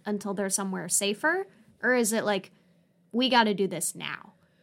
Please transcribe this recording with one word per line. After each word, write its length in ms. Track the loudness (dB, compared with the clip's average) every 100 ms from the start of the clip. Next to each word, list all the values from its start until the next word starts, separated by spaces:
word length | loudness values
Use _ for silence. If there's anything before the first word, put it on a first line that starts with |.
| -6
until 280 | -6 -4
they're 160 | -4 -2
somewhere 380 | -2 -4 -6 -2
safer? 580 | -2 0 0 0 0 -4 -12 -20 _
Or 100 | 0
is 200 | 2 2
it 100 | 0
like, 280 | 0 -2 -4 _ _ _ _ _ _
"We 160 | 0 4
gotta 240 | 6 4
do 140 | 2 -2
this 260 | -2 -6
now" 400 | -6 -8 -10 -14 -20 _ _